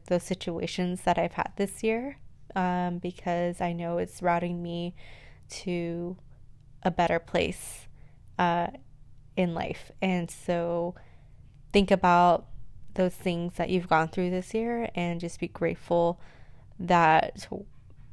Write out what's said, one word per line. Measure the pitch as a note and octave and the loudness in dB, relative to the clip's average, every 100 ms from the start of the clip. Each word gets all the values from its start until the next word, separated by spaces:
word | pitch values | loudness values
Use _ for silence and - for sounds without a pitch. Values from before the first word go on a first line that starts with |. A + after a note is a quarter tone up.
| - | 0
the | F3 | -2
situations | - F#3 - E3+ E3+ - F3+ F3+ | 0 -4 -4 -4 -4 -2 -2 0
that | - F3 | 0 2
I've | E3+ | 0
had | - - - | -2 -4 -2
this | G3+ - | -4 -2
year, | A3 A3+ C4+ C#4 - - - F#3+ | -2 -2 -4 -10 -18 -20 -6 -2
um, | F#3 F3+ F3+ F3 | 0 0 0 -2
because | F3 F3+ F3+ F3 F3 F3 | -6 -6 -2 0 0 -2
I | F3+ | -4
know | E3+ E3+ F3 | -2 -2 -2
it's | F3+ - | -2 0
routing | F3 E3+ F3 F3 | 2 2 0 -4
me | F3 E3+ F3 - - - - - - | -6 -4 -6 -8 -16 -18 -20 -20 -16
to | - - F3 E3+ E3+ F3 F#3 - - - - - - | -10 -4 -2 -2 -4 -6 -8 -14 -20 -20 -20 -20 -4
a | F3+ | 0
better | E3+ E3+ E3+ | 2 4 2
place, | - F3+ F3 F3 - - - - - - - - | 2 0 0 -2 -12 -14 -16 -18 -20 -20 -10 0
uh, | F3+ E3+ E3+ C4+ - - - - - - | 2 2 -2 -6 -18 -20 -20 -20 -8 0
in | F3+ | 0
life. | E3 - - - - | 0 -6 -8 -12 -4
And | F#3 F3+ E3+ | 0 0 -2
so | - - F3 E3+ E3+ E3+ F3+ - - - - - - - | -6 -2 -2 0 -2 -4 -6 -16 -20 -20 -20 -20 -20 0
think | G3+ F#3+ | 2 6
about | F#3+ F3+ F3 F3 E3 - - - - - | 6 6 8 8 6 2 -10 -10 -12 -8
those | - F#3 | 0 0
things | - F#3 E3+ F3 - | 0 -2 -2 -2 -4
that | F3 | 0
you've | F#3 F3 | 0 4
gone | D#3+ D#3+ | 4 4
through | F#3+ F3+ | 0 -2
this | F#3 F#3 | -2 -2
year | A3 A#3 A#3 A#3 | -4 -2 -2 -4
and | - F3 E3+ | -2 -2 -2
just | E3+ - | -6 -6
be | F3 | -8
grateful | - E3 E3+ - E3+ E3+ F3 - - - - - - | -2 -2 -2 0 2 2 0 -8 -20 -20 -20 -18 -8
that, | F3 F3 D#3+ D#3+ - - - G3 G3+ - - - - | 2 6 8 6 4 -4 -10 -10 -10 -18 -20 -20 -20